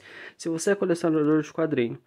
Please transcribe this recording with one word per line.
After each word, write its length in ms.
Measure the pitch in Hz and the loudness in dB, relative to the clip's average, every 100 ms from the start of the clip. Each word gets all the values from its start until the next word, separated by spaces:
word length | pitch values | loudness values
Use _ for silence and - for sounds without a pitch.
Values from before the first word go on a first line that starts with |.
| - - - - | -16 -20 -20 -10
se 100 | 170 | -6
você 240 | 165 202 | -2 0
é 40 | 196 | 0
colecionador 640 | 190 170 170 156 147 156 | 0 0 2 2 4 2
de 100 | 151 | 0
quadrinho, 480 | - 160 135 117 135 | -2 -2 0 -2 -4